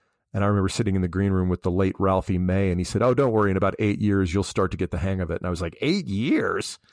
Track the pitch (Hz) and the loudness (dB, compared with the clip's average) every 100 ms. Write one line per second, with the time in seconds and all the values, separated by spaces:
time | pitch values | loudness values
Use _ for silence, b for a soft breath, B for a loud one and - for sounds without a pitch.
0 | _ _ _ 101 101 101 95 - 107 95 | _ _ _ -2 0 2 0 0 0 0
1 | 90 90 98 95 92 90 92 90 95 - | 0 0 0 2 0 0 -2 0 0 0
2 | 95 92 - 90 90 95 98 90 90 101 | 0 0 0 0 0 2 0 0 -2 0
3 | 120 127 135 110 101 95 95 - 104 101 | 2 2 2 4 2 2 0 0 0 2
4 | 104 98 92 95 95 - 95 85 90 90 | 2 2 2 0 -2 0 -2 -2 -4 -2
5 | 95 95 85 85 90 87 85 - 135 196 | -2 -2 -4 -4 -4 -4 -6 -4 -2 -2
6 | 151 98 131 302 90 90 - - _ | -2 -4 0 0 0 -4 -6 -12 _